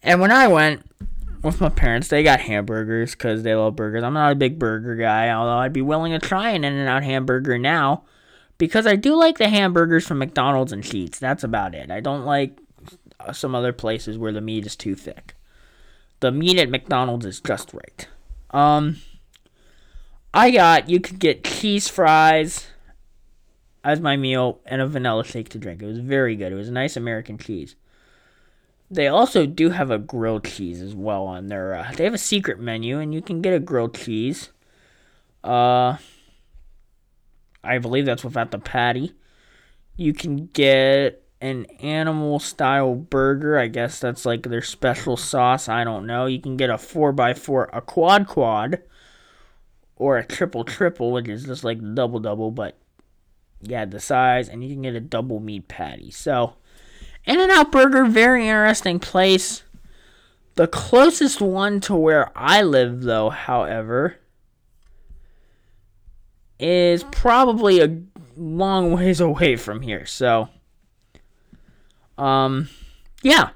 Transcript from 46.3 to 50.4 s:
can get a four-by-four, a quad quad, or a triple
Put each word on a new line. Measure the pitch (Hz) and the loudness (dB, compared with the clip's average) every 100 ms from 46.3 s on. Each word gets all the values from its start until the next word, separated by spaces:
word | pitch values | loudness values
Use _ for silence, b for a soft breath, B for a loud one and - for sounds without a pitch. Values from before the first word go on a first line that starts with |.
| 127 | -6
can | 131 131 | -8 -4
get | 127 | -2
a | 110 | -2
four-by-four, | - 160 151 139 123 127 - 131 - | -6 0 0 2 0 -2 -2 -2 -2
a | 117 | -6
quad | - - 165 202 196 | -6 0 4 4 2
quad, | - 123 107 117 - _ b b b b b b b b _ _ _ | -2 0 0 -2 -6 _ b b b b b b b b _ _ _
or | 135 127 | 0 0
a | |
triple | 110 - | -2 -6